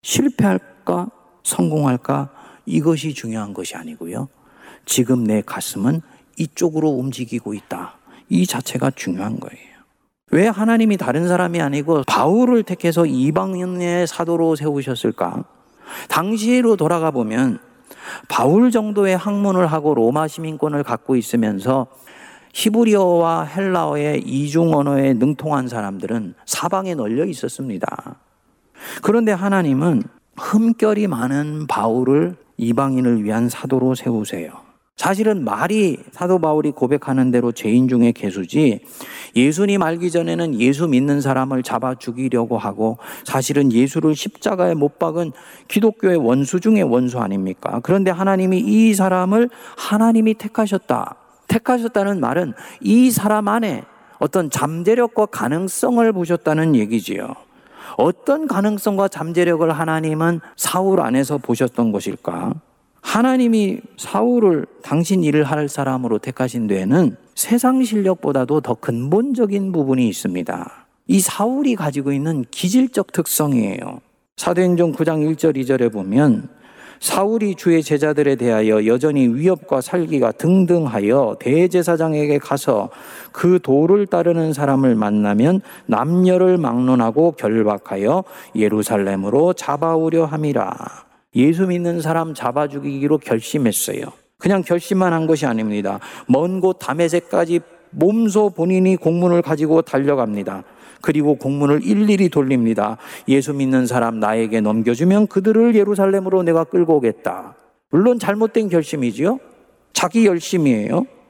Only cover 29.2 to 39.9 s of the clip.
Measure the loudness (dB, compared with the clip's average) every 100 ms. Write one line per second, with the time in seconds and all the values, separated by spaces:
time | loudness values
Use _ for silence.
29.2 | 2 0 0 0 0 0 2 0 -2 _
30.2 | _ -14 -2 0 2 2 0 2 -2 -2
31.2 | -2 -2 -4 -6 -4 -2 0 0 2 2
32.2 | 0 -6 _ -6 -2 0 0 0 0 0
33.2 | 0 -2 -2 -4 -4 0 0 -2 -4 -4
34.2 | -4 -8 -12 -16 _ _ _ -6 -4 0
35.2 | 0 0 -2 -2 -2 0 0 -2 -10 -8
36.2 | 0 2 2 2 0 -2 0 0 0 0
37.2 | 2 2 0 -2 0 2 4 4 2 2
38.2 | -4 -6 -4 0 0 0 -8 -20 -18 -18
39.2 | -6 2 2 2 0 0 -2